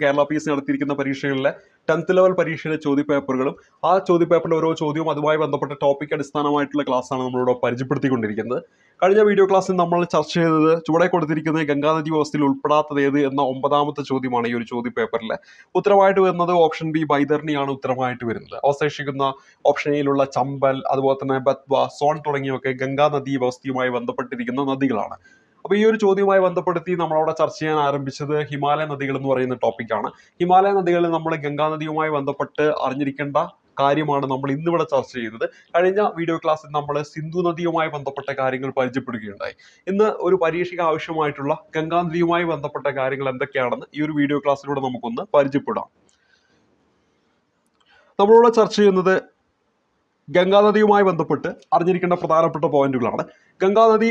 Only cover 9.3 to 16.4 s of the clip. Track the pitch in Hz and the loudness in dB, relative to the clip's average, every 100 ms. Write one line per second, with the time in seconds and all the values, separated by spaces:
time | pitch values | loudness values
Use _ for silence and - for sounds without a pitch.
9.3 | 196 190 190 190 180 170 175 175 160 147 | 4 4 4 2 0 2 0 0 0 0
10.3 | 175 165 156 156 165 160 165 180 180 151 | 0 2 4 4 2 0 2 2 2 0
11.3 | 156 156 160 147 143 151 160 156 156 151 | -2 -2 -2 -2 0 0 0 0 -2 -2
12.3 | 147 143 135 143 151 151 143 139 143 135 | 0 0 0 2 2 2 0 0 2 0
13.3 | 135 131 131 143 147 147 147 135 131 127 | 0 -2 -2 0 0 0 -4 -4 -4 -2
14.3 | 120 117 120 113 123 120 120 110 117 110 | -2 -2 -4 -4 -6 -6 -4 -4 -4 -6
15.3 | - - - _ 180 202 196 196 190 185 | -8 -10 -20 _ -2 4 6 6 4 2
16.3 | 175 | 2